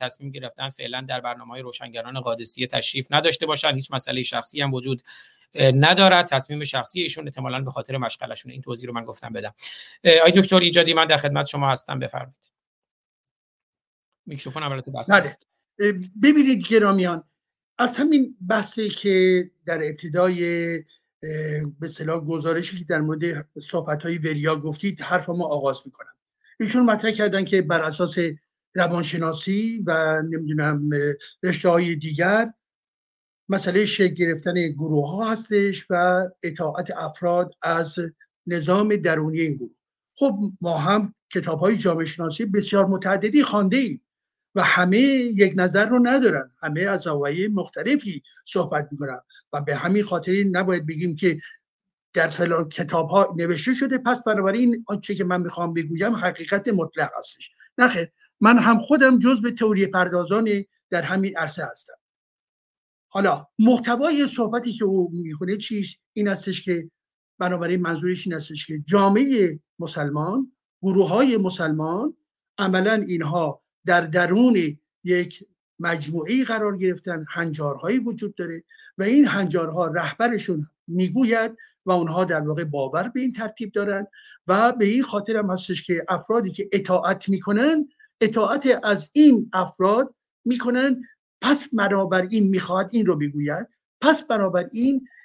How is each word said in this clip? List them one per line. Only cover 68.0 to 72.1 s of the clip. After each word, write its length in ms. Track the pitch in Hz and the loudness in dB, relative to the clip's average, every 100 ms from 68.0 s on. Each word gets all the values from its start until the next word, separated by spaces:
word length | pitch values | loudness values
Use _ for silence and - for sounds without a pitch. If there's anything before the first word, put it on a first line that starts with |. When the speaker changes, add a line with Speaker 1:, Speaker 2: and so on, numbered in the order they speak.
| 180 180 190 | -2 -4 -4
Speaker 2:
این 100 | 160 | -6
هستش 300 | 156 151 - | -8 -10 -8
که 180 | 156 147 | -10 0
جامعهٔ 760 | 202 196 208 277 247 180 151 - - | 4 4 4 4 2 2 0 -12 -12
مسلمان، 760 | 165 165 147 147 160 247 262 _ _ _ | -10 -6 -4 -2 -2 -4 -4 _ _ _
گروه‌های 540 | 190 190 170 202 269 226 | 2 4 4 4 4 2
مسلمان، 800 | 185 180 160 156 156 175 302 | 0 -2 -2 -2 -2 -4 -4